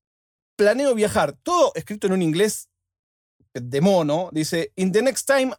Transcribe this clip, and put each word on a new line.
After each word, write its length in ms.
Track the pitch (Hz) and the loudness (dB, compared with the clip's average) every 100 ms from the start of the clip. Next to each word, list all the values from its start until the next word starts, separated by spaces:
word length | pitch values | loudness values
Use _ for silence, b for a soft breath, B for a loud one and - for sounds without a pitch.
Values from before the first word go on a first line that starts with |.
| _ _ _ _ _ - | _ _ _ _ _ 0
planeo 380 | 208 240 285 | 2 2 0
viajar". 380 | 220 208 214 190 - | 0 0 0 -2 -4
Todo 300 | 320 349 269 | -2 2 2
escrito 320 | 160 - 208 196 | 0 -10 -4 -2
en 60 | |
un 100 | 190 | 0
inglés 460 | 160 165 214 - - _ _ _ _ _ _ _ _ | 0 0 0 -2 -14 _ _ _ _ _ _ _ _
de 280 | 123 123 139 | -14 -6 0
mono. 500 | 190 185 151 160 180 | 4 4 2 -2 -4
Dice, 400 | 156 156 165 - - | -6 -4 -4 -6 -4
"In 160 | 185 | -2
the 100 | 202 | 0
next 240 | 262 - - | 0 -2 0
time 260 | 269 262 | 0 0